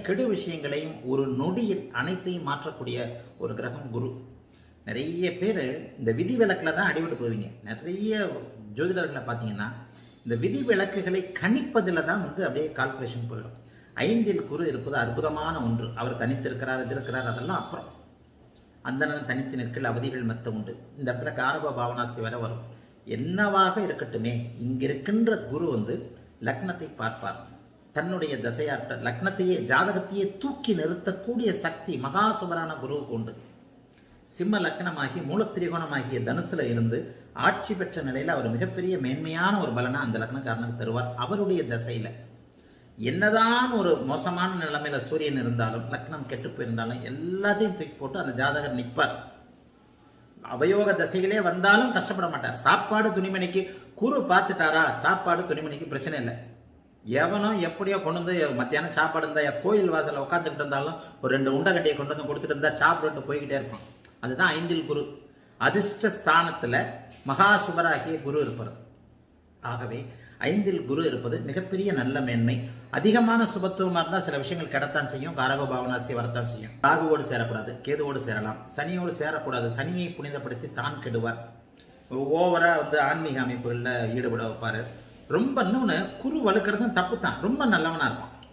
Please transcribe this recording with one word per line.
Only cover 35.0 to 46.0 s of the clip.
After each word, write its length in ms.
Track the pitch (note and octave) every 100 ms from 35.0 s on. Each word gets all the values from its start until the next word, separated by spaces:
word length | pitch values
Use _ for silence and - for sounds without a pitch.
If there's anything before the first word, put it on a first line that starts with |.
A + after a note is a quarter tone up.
| C3+ F3+
மூலத்திரிகோணமாகிய 1000 | C#3 F#3+ G#3+ F#3 E3+ E3+ D#3 C#3+ B2 B2
தனுசுல 420 | A2 D3+ F3 E3+
இருந்து 340 | B2 A#2 A2+ - - - -
ஆட்சி 380 | - D3+ - -
பெற்ற 280 | F#3 F3+ E3+
நிலையில 320 | C#3 C3 D3
அவர் 140 | D3 A#2
மிகப்பெரிய 460 | A#2 F3+ F#3 F3+ F3+
மேன்மையான 560 | B2+ C#3+ D#3+ E3 F#3 G#3
ஒரு 120 | D3
பலனை 260 | A2+ B2 C#3
அந்த 160 | B2 G#2+
லக்னக்காரனுக்கு 580 | A2+ C3 C3 A2+ A#2 -
தருவார். 320 | A2 A#2 A#2+ -
அவருடைய 460 | B2+ G3+ F#3+ F3+
தசையில 460 | A#2 A#2 A#2+ A#2 - - - - - - - - - -
என்னதான் 720 | A#2 E3 G#3 A3 A3+ A#3+ B3+
ஒரு 180 | A3+ F3+ D3+
மோசமான 460 | C3 D#3+ E3+ F3 F#3
நிலைமையில 420 | F#3 D#3 D3 D3+ C#3
சூரியன் 420 | - D#3 D3+ C3+
இருந்தாலும், 440 | A#2+ A#2+ A2 A#2 A#2
லக்னம் 360 | C3+